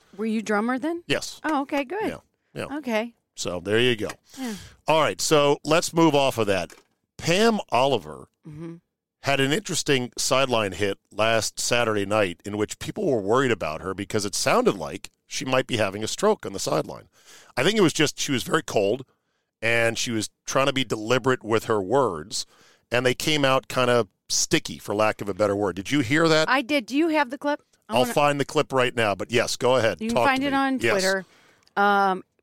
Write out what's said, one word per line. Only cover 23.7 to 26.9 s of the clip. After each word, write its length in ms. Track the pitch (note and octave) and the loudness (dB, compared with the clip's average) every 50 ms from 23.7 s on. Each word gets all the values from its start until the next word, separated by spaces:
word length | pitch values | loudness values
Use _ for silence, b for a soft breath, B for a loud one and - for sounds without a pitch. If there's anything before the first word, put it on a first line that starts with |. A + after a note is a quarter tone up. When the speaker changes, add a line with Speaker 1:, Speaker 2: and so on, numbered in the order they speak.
| - C3 B2+ B2 | -2 0 2 4
Speaker 2:
of 180 | B2 A#2+ A2 - _ _ _ - | 4 2 2 0 _ _ _ -4
sticky, 480 | - - - - - D#3 - - E2 C#2 | -2 -2 0 0 0 -2 -2 -4 -10 -12
for 160 | - - G#2 | -8 -4 0
lack 260 | G#2 G#2+ G#2+ G2+ - | 2 2 2 0 -2
of 80 | A2 G2+ | -6 -6
a 60 | F#2+ | -2
better 200 | F2 G#2 G2+ G2+ | 0 0 2 2
word. 220 | G2+ G#2 F#2+ F2 | 2 0 0 -2
Did 140 | F#2 F#2+ - | -4 -4 -2
you 100 | C3 D3 | 0 0
hear 260 | C3 G#2 C#3+ D#3+ E3 E3 | 0 2 2 2 4 4
that? 200 | D#3+ D#3 D#3+ - | 4 4 2 2
Speaker 1:
I 140 | B3 C#4 B3+ | 0 0 0
did. 240 | A3 D4 C#4+ G#3+ | 0 -2 -2 -2
Do 100 | - | -2